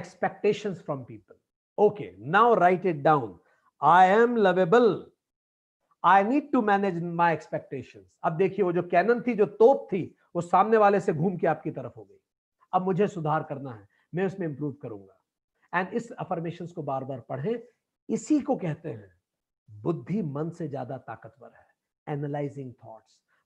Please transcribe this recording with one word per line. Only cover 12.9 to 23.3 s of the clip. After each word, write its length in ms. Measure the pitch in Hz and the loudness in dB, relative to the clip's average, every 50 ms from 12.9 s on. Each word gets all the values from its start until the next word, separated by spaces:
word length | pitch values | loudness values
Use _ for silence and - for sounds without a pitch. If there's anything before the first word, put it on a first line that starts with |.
| 190 165 208 190 | 0 0 0 -2
सुधार 360 | - 180 156 151 151 160 151 | -2 -4 -4 -2 -2 -2 -4
करना 280 | - 147 131 139 135 | -6 -10 -12 -12 -14
है, 160 | 120 107 101 _ _ _ _ _ - | -14 -16 -20 _ _ _ _ _ -6
मैं 100 | 165 190 | -4 -4
उसमें 220 | 190 - 190 180 160 | -4 -4 -6 -8 -8
इम्प्रूव 260 | 143 127 147 147 135 | -6 -6 -8 -8 -8
करूंगा। 480 | - - 123 110 101 98 95 _ _ _ _ _ _ _ _ _ _ _ _ - | -10 -14 -14 -14 -14 -18 -20 _ _ _ _ _ _ _ _ _ _ _ _ -4
And 200 | 175 190 185 - | -4 -4 -4 -6
इस 180 | 233 226 - | -8 -8 -10
अफर्मेशंस 600 | - - 156 - 185 170 165 170 160 - 180 165 | -12 -12 -10 -8 -6 -6 -6 -8 -10 -10 -12 -14
को 120 | - - 147 | -12 -12 -8
बार 200 | 139 135 135 131 | -6 -6 -6 -6
बार 160 | 127 135 123 | -8 -10 -12
पढ़ें। 440 | 117 - 131 127 139 196 233 240 - - _ _ _ _ _ _ _ - | -12 -10 -10 -8 -6 -6 -6 -6 -8 -16 _ _ _ _ _ _ _ -6
इसी 320 | 220 220 - - 311 294 | -6 -6 -2 0 0 0
को 140 | - - 262 | 0 0 -4
कहते 340 | 160 190 170 147 - - 156 | -2 -2 -6 -6 -6 -8 -12
हैं 320 | 113 107 101 98 _ _ _ _ _ _ _ _ _ _ _ _ 107 104 | -12 -12 -16 -20 _ _ _ _ _ _ _ _ _ _ _ _ -18 -10
बुद्धि 400 | 107 147 175 143 127 110 165 220 | -6 -6 -6 -6 -6 -6 -6 -6
मन 280 | 202 151 135 143 156 170 | -4 -6 -6 -6 -8 -8
से 180 | 165 - 170 143 | -8 -10 -10 -10
ज्यादा 300 | 127 135 127 117 139 127 | -8 -10 -10 -10 -12 -14
ताकतवर 540 | - - 113 - - 113 - _ 120 117 _ | -14 -16 -16 -16 -16 -20 -20 _ -20 -20 _
है। 160 | _ _ _ _ _ _ _ _ _ - - 151 143 | _ _ _ _ _ _ _ _ _ -12 -10 -8 -6
Analyzing 520 | 147 143 143 147 147 143 123 143 139 127 | -6 -6 -6 -6 -6 -8 -8 -10 -14 -14
thoughts 500 | 120 _ - 110 113 110 _ _ _ _ _ _ | -16 _ -20 -20 -20 -20 _ _ _ _ _ _